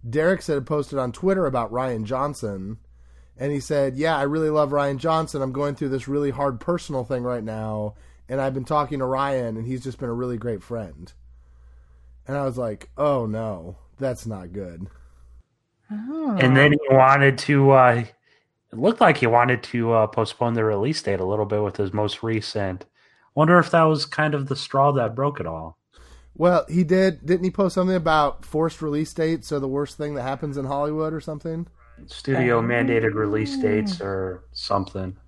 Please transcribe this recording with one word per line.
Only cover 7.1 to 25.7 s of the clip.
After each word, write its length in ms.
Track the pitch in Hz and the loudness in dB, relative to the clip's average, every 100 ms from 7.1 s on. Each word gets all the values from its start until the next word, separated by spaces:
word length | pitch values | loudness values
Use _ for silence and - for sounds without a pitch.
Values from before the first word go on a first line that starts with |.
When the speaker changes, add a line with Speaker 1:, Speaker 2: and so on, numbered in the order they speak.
| 131 | -4
Speaker 1:
right 200 | 123 123 | -2 -4
now. 520 | 110 110 110 107 107 104 - - - | -6 -6 -6 -4 -6 -8 -20 -20 -8
And 100 | 131 | -4
I've 140 | 135 | -2
been 100 | 131 | -4
talking 360 | 123 151 143 143 | -2 0 0 -2
to 60 | 127 | -2
Ryan, 520 | 131 139 131 120 110 | -2 0 -2 -2 -6
and 100 | 117 | -6
he's 160 | 127 | -6
just 140 | 131 120 | -8 -8
been 100 | 127 | -8
a 60 | |
really 240 | 117 123 120 | -4 -4 -4
great 260 | 117 107 | -4 -6
friend." 480 | - 117 98 71 87 - - - - - - - - - - - - | -8 -10 -10 -14 -20 -20 -20 -20 -20 -20 -20 -20 -20 -20 -20 -20 -8
And 120 | 139 | -4
I 80 | 139 | -4
was 120 | 123 | -2
like, 320 | 120 104 - - | -4 -6 -12 -2
"Oh, 300 | 147 139 113 | 0 0 -2
no, 540 | 110 113 95 80 95 - _ | -4 -4 -8 -10 -16 -20 _
that's 280 | 131 120 113 | -6 -6 -8
not 280 | 104 90 | -12 -10
good." 340 | 92 92 85 98 - - _ - - _ _ _ _ _ | -10 -12 -12 -14 -16 -20 _ -20 -20 _ _ _ _ _
Speaker 2:
Oh. 460 | 208 233 311 311 202 | -10 -8 -6 -2 2
Speaker 3:
And 160 | 131 131 | 4 6
then 160 | 147 | 6
he 80 | 151 147 | 4 4
wanted 480 | 135 131 139 139 127 | 6 8 8 6 2
to, 320 | - 147 139 | 2 4 6
uh, 340 | 135 127 120 113 _ _ _ _ _ _ | 8 8 6 -2 _ _ _ _ _ _
it 80 | 110 | -2
looked 220 | 151 233 | 0 4
like 160 | 208 156 | 4 4
he 100 | 120 | 4
wanted 340 | 117 123 120 | 4 4 2
to, 280 | - 120 117 | -2 -2 2
uh, 160 | 113 107 | 2 2
postpone 460 | - 110 - 120 | 2 -2 0 -2
the 100 | 117 | 0
release 380 | 110 104 113 156 | 0 0 0 -2
date 160 | - 98 | -2 -2
a 60 | 92 | -2
little 200 | 104 104 | -2 -2
bit 180 | 104 | 0
with 120 | 104 - | -2 -2
his 160 | 98 | -4
most 320 | 104 104 - | -2 -4 -4
recent. 640 | 117 113 104 110 98 92 - _ _ _ _ - | -4 -4 -4 -6 -6 -6 -12 _ _ _ _ 0
Wonder 240 | 156 175 | 6 6
if 120 | 160 | 6
that 120 | 170 | 4
was 220 | 160 156 139 | 4 2 -2
kind 280 | - 151 | -2 0
of 140 | 147 135 | 0 -4
the 80 | 135 | -6
straw 380 | - 139 143 | -4 2 2
that 220 | 131 113 113 | 4 0 -2
broke 260 | 139 143 | -4 -4
it 60 | 85 | -8
all. 300 | 82 80 | -8 -12